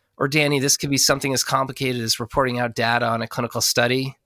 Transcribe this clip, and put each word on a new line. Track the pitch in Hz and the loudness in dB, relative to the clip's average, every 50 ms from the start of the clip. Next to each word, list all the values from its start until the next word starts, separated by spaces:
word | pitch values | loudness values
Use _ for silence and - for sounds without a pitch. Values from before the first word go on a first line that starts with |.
| _ _ _ | _ _ _
Or | - 139 | -4 -2
Danny, | 143 143 156 147 143 147 139 | 0 2 2 2 2 2 2
this | 131 143 - | 2 2 0
could | - - 143 | 0 0 0
be | 139 | 0
something | 127 - - 139 135 - 135 | 2 2 2 2 0 0 -2
as | 131 123 - | -2 -2 0
complicated | - 139 135 135 131 131 - 139 127 123 120 | 0 0 0 0 -2 -4 -4 -4 -2 -2 -2
as | 113 113 - - | -2 -2 -2 -4
reporting | 120 - - 139 135 127 123 123 | -4 -2 0 0 0 0 0 -2
out | 123 120 117 | -2 -2 -2
data | - 113 117 117 120 120 | 0 0 2 2 2 2
on | 113 117 113 | 0 0 -2
a | 113 - | -4 -4
clinical | - 127 120 113 - 117 | -4 -4 -4 -4 -2 -2
study | - - - 123 120 120 127 131 131 135 - _ _ | 0 2 2 2 2 2 2 0 -2 -4 -8 _ _